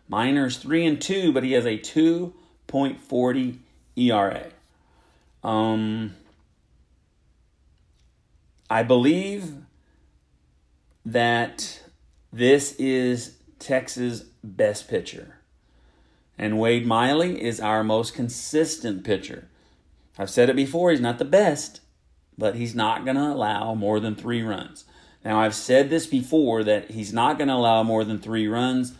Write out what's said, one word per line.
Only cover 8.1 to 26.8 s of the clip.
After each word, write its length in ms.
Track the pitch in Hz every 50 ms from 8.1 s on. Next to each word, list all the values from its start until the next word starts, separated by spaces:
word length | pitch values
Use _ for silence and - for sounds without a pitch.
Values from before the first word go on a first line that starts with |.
| _ _ _ _ _ _ _ _ _ _ _ _
I 140 | 110 113
believe 720 | 120 120 127 123 123 147 170 185 196 196 202 202 185 156 143 - - - _ _ _ _ _ _ _ _ _ _ _ _ _ _ _ _ _ _ _ _ _ _ _ _ _ _ _
that 760 | 113 117 120 120 120 117 117 117 - - - - - - - - - _ _ _ _ _ _ _ _
this 440 | - 113 123 127 139 143 139 - -
is 640 | - 135 135 131 127 127 123 123 120 - - - _ _ - _ _
Texas' 680 | - - 135 127 - - - 123 123 120 117 110 - - _ _ -
best 440 | 104 95 98 107 104 104 - - -
pitcher. 500 | 117 92 87 - - - - - - _ _ _ _ _ _ _ _ _ _ _ _ _ _ _ _ _ _ _ _ -
And 220 | 107 107 107 110
Wade 260 | 113 113 120 120 117
Miley 560 | 117 113 113 123 131 143 160 175 180 175 -
is 180 | 110 117 110 104
our 220 | 110 107 110 110
most 320 | 110 110 110 113 117 - -
consistent 880 | - 120 117 - - - - 147 156 160 156 - - - 113 98 92 -
pitcher. 440 | 113 98 92 - - - - - - _ _ _ _ _ _ _ _ _ _ _ _ _ -
I've 120 | 98 -
said 200 | - 127 120 127
it 60 | 123
before, 340 | 139 139 131 160 170 180 175
he's 100 | 160 127
not 180 | 120 117 120 123
the 60 | 143
best, 560 | 139 180 196 208 170 143 139 - - - - _ _ _ _ _ _ _ _ _ _ _ -
but 160 | 107 101 110
he's 200 | 120 120 117 113
not 300 | 120 107 110 113 117 127
gonna 280 | 131 131 139 147 147
allow 420 | 143 131 107 107 104 104 107 113 113
more 240 | 107 101 104 107 110
than 160 | 113 110 104
three 280 | - - 120 120 117
runs. 420 | 113 110 98 90 90 - - - - _ _ - - - _ _ -
Now, 160 | 110 107 110
I've 140 | 110 107 107
said 340 | - - - 127 135 139 139
this 180 | 160 160 160
before, 580 | - 135 127 127 - 160 160 143 120 113 113 107
that 260 | 107 107 101